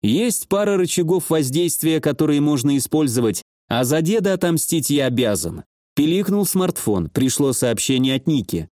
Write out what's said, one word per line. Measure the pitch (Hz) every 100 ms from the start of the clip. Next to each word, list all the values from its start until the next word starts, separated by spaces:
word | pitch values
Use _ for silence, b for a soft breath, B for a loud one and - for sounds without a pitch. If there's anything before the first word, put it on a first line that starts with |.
Есть | 104 131 240 202 -
пара | 196 208 196
рычагов | 180 - 165 185 -
воздействия, | 160 135 139 175 - 160 160
которые | 151 139 156 147
можно | 147 147 135 139
использовать, | - - 147 117 117 95 - _ _
а | 117
за | 127 151
деда | 165 220 196
отомстить | 185 175 165 - 170 135
я | 143 131
обязан. | 123 120 101 90 82 - _ _ -
Пиликнул | 151 180 196 202 190
смартфон, | 185 185 - - 101 80
пришло | - 131 - 143
сообщение | 120 123 113 - 131 131 135
от | 147
Ники. | 147 101 87 78